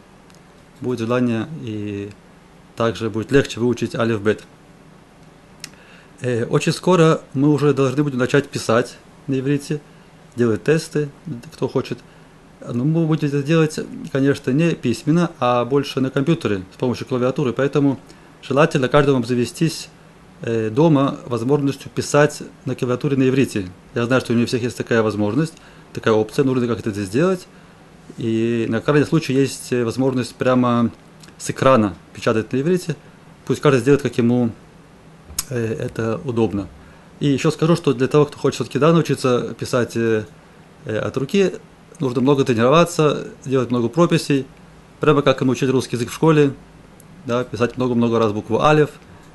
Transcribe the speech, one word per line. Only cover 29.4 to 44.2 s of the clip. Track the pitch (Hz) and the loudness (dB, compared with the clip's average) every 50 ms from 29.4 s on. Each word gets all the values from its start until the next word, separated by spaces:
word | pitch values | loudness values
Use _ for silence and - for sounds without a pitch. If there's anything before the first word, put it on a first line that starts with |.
| 139 127 - - - - | 0 0 -2 -8 -8 -4
э, | 127 123 120 | -2 -2 0
возможность | 113 110 120 131 135 123 127 117 - - | -2 -2 -2 -2 0 0 -2 -4 -6 -6
прямо | - 120 127 127 127 123 123 120 120 117 113 - - - - - - - - - - | -2 0 2 2 2 2 2 2 2 0 0 -2 -8 -18 -20 -20 -20 -20 -20 -18 -12
с | - - | -10 -8
экрана | - - - 131 135 117 107 101 87 - - - - | -4 2 4 4 6 6 4 0 -2 -8 -16 -20 -16
печатать | - - 123 113 110 107 - | -4 -2 0 0 0 -2 -2
на | - 127 | -4 -2
иврите. | 135 165 185 175 - - 143 - - - - - - - - - - | 0 0 0 -2 -2 -6 -10 -10 -12 -20 -20 -20 -20 -20 -20 -10 -6
Пусть | - 131 - | -4 -2 0
каждый | - 151 135 127 | 2 2 2 4
сделает, | 110 135 143 - | 4 4 2 4
как | - 123 - - | 2 0 0 0
ему, | 117 120 123 123 120 117 - - - - - - - - - - - - - - - - - - - - | 2 2 2 2 0 -2 -4 -8 -16 -20 -20 -20 -20 -20 -20 -20 -20 -20 -20 -20 -20 -12 -10 -10 -8 -6
э, | 131 120 113 110 110 - | -4 -4 -4 -4 -4 -6
это | - 123 - - 113 113 110 - - | -8 -8 -6 -4 -4 -4 -4 -4 -6
удобно. | 135 117 117 113 101 95 101 95 87 - - - - - - - - - - | -4 0 0 0 0 0 -4 -6 -8 -12 -20 -20 -20 -20 -20 -20 -20 -8 -4
И | - | -2
ещё | 143 135 123 - 160 | 0 0 0 0 -2
скажу, | - - 156 165 170 | -2 0 2 2 2
что | 170 - 151 | 2 2 0
для | 127 117 131 | 0 0 0
того, | 127 - 147 147 | 2 4 4 2
кто | 143 - - | 2 0 -2
хочет | - 139 - | -2 -2 -2
всё-таки, | - 117 - - 123 | -4 -6 -6 -2 2
да, | 135 165 | 2 4
научиться | 170 165 147 - 139 - - 131 123 120 117 113 117 - | 4 4 2 0 -2 0 0 0 0 0 -2 -4 -8 -10
писать, | - 107 - 127 113 113 - | -6 -2 0 0 0 -2 -2
э, | 117 117 113 113 107 107 - - - - - - - - - - - - | -2 0 0 0 0 -2 -6 -12 -20 -20 -20 -20 -20 -20 -20 -20 -14 -8
э, | - 110 107 | -6 -6 -4
от | - 107 - | -4 -4 -4
руки, | 131 135 - - 196 190 - - - - - - - - - - - | -6 -4 -2 0 0 0 0 -2 -6 -14 -20 -20 -20 -20 -20 -8 -6
нужно | 143 127 120 135 | -4 -2 0 2
много | 123 139 147 135 131 | 2 4 4 4 2
тренироваться, | 131 123 110 117 127 147 165 175 170 - - 156 147 - - - - - - - | 2 2 4 4 4 6 4 4 2 2 2 2 2 0 -2 -6 -12 -14 -14 -6
делать | 135 127 135 123 117 | -2 0 0 0 0
много | 123 120 117 113 | 0 -2 -2 0
прописей, | - 160 175 165 170 156 | 2 2 2 2 2 0